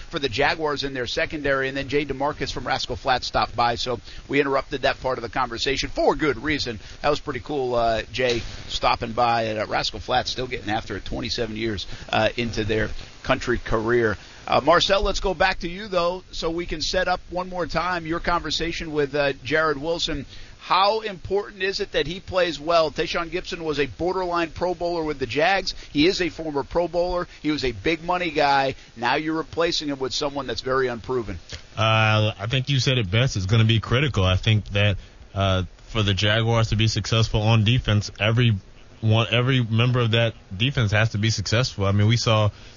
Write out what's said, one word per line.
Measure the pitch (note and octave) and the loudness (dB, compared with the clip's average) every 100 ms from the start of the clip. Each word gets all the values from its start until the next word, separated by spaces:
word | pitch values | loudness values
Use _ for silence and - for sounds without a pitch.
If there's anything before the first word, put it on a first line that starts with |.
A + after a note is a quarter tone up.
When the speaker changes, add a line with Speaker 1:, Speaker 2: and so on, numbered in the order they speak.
| - | -8
Speaker 1:
for | E3 | -4
the | C3+ | -2
Jaguars | A2 D3 E3+ D3+ C3+ | 2 0 2 -2 -2
in | C#3 | -4
their | C3 A#2 | -4 -4
secondary, | D#3+ D#3+ D#3+ C#3 C3+ C3+ | -4 -4 -2 0 0 0
and | C#3 | -4
then | C3+ | -2
Jay | D3 | -2
DeMarcus | D3 C3 C#3+ D3 C#3 | 0 -2 -2 -2 -6
from | C#3+ | -4
Rascal | B2+ C3 - | -4 -4 -4
Flatts | B2 C3+ B2 - | -4 0 0 0
stopped | B2 A2 A2+ | 0 0 2
by. | A#2+ | 0
So | A#2 B2+ A#2 - - - | 0 -4 -4 -8 -14 -2
we | C#3 | 2
interrupted | C#3 C3+ - C3+ | 2 2 -2 0
that | C3 B2 | 0 0
part | C3 A#2+ | -2 -4
of | |
the | A2+ | -4
conversation | C3+ B2 A2+ C#3 C3+ - | -2 -2 -2 -2 -2 -2
for | - D4+ | 2 2
good | C#3+ D3+ A2+ | 2 0 0
reason. | D3 C#3+ B2 G#2+ - - | -2 -2 -4 -8 -10 -4
That | C#3+ | 0
was | D3+ | 0
pretty | D3+ B2+ | -4 -8
cool, | A#2+ D3 B2 | -4 -4 0
uh, | A#2+ A#2 A2 A2 | 2 2 0 -4
Jay | A2+ B2+ A#2 - - - | -2 0 0 -4 -10 -8
stopping | - B2+ B2 A#2 | -2 0 0 -2
by | A2+ A#2+ A#2+ A2+ | 0 2 2 0
at, | G#2+ | -2
uh, | G#2 | -2
Rascal | C3+ C#3+ G#2+ | -2 -4 -6
Flatts, | - B2+ - | -2 -2 0
still | - B2+ | -6 -6
getting | A#2+ G#2+ | -6 -4
after | A2 - F#2+ | -4 -4 -8
it | |
twenty-seven | - C3 A#2+ - A2 A2 | -6 -6 -4 -4 -4 -4
years, | A2+ F#2+ - - - | -4 -4 -8 -10 -4
uh, | A2 A2 - | 0 0 0
into | A#2 A2+ | -4 -2
their | G#2+ A2 G#2+ - - - | -2 0 -2 -6 -10 -8
country | - B2+ B2+ A#2 | -2 -2 0 -2
career. | - A2+ A2 A#2+ A2+ G2 - - - | 0 0 2 2 2 0 -8 -10 0
Uh, | A#2+ | 2
Marcel, | C#3 E3+ - G3 | 6 4 4 2
let's | G3+ - | 0 -2
go | G3 | -2
back | E3 F#3+ F#3 | 0 0 0
to | E3+ | -6
you, | F#3 G#3+ | -8 -4
though, | F3+ F3 F#3 - | -2 0 -4 -10
so | - E3+ | -6 -4
we | E3+ F3 | -4 -6
can | D#3+ | -6
set | - F#3 F3+ | -2 0 0
up | F3+ - | -2 -4
one | F3 F#3 | -8 -6
more | F3+ D#3+ | -6 -4
time | D#3+ F3 F3 | -2 -2 -2
your | D#3+ E3+ | -4 -4
conversation | F#3 E3+ D#3 - E3+ E3 E3 | 0 -2 -2 -4 -4 -6 -4
with, | D3+ C#3 | 0 0
uh, | D3 C#3 C3+ | 2 0 -2
Jared | A#2 D#3 D#3+ C#3+ | 0 2 2 0
Wilson. | D#3+ E3+ F3 C#3+ - - - - | -2 -2 -2 -4 -8 -14 -16 -10
How | - F3 G3+ A3 | 0 4 4 2
important | A3 F3 - G3+ A3+ G3+ | -4 -8 -2 -2 -2 -4
is | F#3+ G3 | -4 -2
it | G3 | -2
that | E3+ D3+ | -2 -2
he | F#3 | -6
plays | - F#3 F3 C#3+ | -2 0 0 0
well? | D3+ E3+ D#3 | 2 4 2
Tayshaun | E3 D#3+ F3 E3 | 0 -2 -2 -4
Gibson | F3 - F3 | -6 -6 -6
was | D#3+ D3 | -2 0
a | C#3 | -2
borderline | - E3+ F#3 F3+ E3+ E3 | -2 -2 -2 -2 -2 -2
Pro | - F3+ | -2 -2
Bowler | E3+ F3 E3+ | -2 -2 -2
with | D#3 C#3 | -2 -4
the | B2 | -2
Jags. | C3+ E3+ G3 - - - | 2 2 2 -2 -8 -4
He | C#3+ E3+ | 2 4
is | F3 | 4
a | E3+ | -2
former | - D#3+ C#3+ | -4 -4 -4
Pro | A#2+ E3 F3 | -2 0 0
Bowler. | E3+ F3+ F3 F3 - | 0 0 -2 -4 -4
He | D3+ | -2
was | D3 | 0
a | C3 | -2
big | G#2 D#3+ E3 | -2 -2 0
money | E3+ F3+ F3 | 0 -2 0
guy. | D3+ C#3+ C#3 C3+ - - A2+ | 2 4 4 2 -2 -12 -4
Now | A#2+ | 0
you're | C#3+ D#3 D#3+ | 0 0 -4
replacing | - D3+ E3+ - D3 | -4 0 0 0 -4
him | C3+ | -4
with | C3 | -4
someone | - D3 C#3 B2 | -2 -4 -4 -6
that's | A2+ | -4
very | B2 C3 B2+ | 0 0 0
unproven. | A#2 A2 B2+ G2+ F2 - - - - | -2 -2 -4 -2 -8 -10 -16 -10 0
Speaker 2:
Uh, | A2 A2 A2 G#2+ G#2+ - | 2 4 4 4 2 -2
I | A2 | -4
think | C3 C3 | -2 0
you | C3+ | 0
said | C#3 B2 | 2 2
it | F#2 | 2
best. | A2 C3 G#2 | 2 2 0
It's | F#2+ | 2
gonna | A#2 | 4
be | A2 F#2 | 6 4
critical. | - B2 D3 G#2 | 2 0 2 2
I | F#2 F#2 | 4 4
think | A2+ G#2 - | 4 2 2
that, | G2+ G#2 F#2 - - - | 2 2 0 -6 -20 -8
uh, | G2 G2 F#2 F2 - - | -2 2 0 -2 -10 -6
for | A2+ | 0
the | G2+ | 2
Jaguars | F#2+ G#2 A2+ A2+ A#2 A2+ | 2 2 2 2 2 2
to | G#2+ | 2
be | A2 | 2
successful | G#2+ - A2+ G#2+ A2+ | 0 0 2 2 2
on | A2 A#2 | 4 6
defense, | G#2+ B2+ - G#2 - - | 4 2 2 2 0 0
every | G#2 A#2 A#2 G2 - - - - | 2 4 4 2 -4 -20 -20 -2
one, | A2 A2+ G2 | 2 4 4
every | A#2 B2 C3 | 2 4 2
member | A2 A2+ B2 B2 | 2 2 4 4
of | A#2 | 2
that | A#2 A2+ - - F#2+ | 2 2 -2 -8 -2
defense | C3 C#3 G#2 | 0 2 2
has | G#2+ A2+ | 4 2
to | G2+ | 2
be | A2+ | 0
successful. | A2+ F2 A2 B2+ - G2 | 0 0 0 0 0 2
I | |
mean, | G2+ G#2 | 4 4
we | A#2 | 4
saw, | A#2 G#2+ G#2 - - | 4 4 2 0 -18